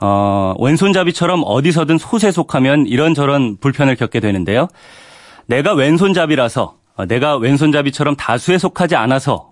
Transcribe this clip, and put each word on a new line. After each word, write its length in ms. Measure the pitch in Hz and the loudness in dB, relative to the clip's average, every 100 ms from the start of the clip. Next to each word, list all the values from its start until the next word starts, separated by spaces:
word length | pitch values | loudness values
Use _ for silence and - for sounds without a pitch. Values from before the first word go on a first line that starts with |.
어, 540 | 101 101 101 98 95 92 | 0 2 2 0 -2 0
왼손잡이처럼 840 | 127 156 196 190 175 - 175 180 | 0 2 2 0 0 -2 -2 0
어디서든 540 | 131 113 156 165 151 160 | 0 0 2 0 2 0
소수에 320 | - 233 208 | 0 0 0
속하면 560 | 175 156 143 131 147 123 | 0 -2 0 2 2 2
이런저런 720 | 123 160 151 139 143 123 101 | 0 0 0 0 0 -2 -2
불편을 380 | 139 - 143 127 | -4 0 0 0
겪게 240 | 117 117 | -2 -2
되는데요. 480 | 104 98 90 113 180 - - - - - - - - | -2 -2 -2 -2 -2 -6 -20 -20 -20 -20 -20 -16 -4
내가 280 | 123 165 | -2 0
왼손잡이라서, 1000 | 170 135 165 196 180 160 135 117 131 95 - _ - | 2 2 2 2 2 0 0 0 -2 -6 -8 _ -8
어, 80 | |
내가 320 | 92 120 147 139 | -4 -2 0 0
왼손잡이처럼 800 | 120 139 151 147 139 - 147 143 | 0 2 2 2 0 -2 -2 -2
다수에 400 | - 120 - 185 | -2 -4 0 0
속하지 400 | 185 - 175 156 | 0 -2 -2 0
않아서 540 | 113 135 139 98 - | 0 0 -2 -4 -6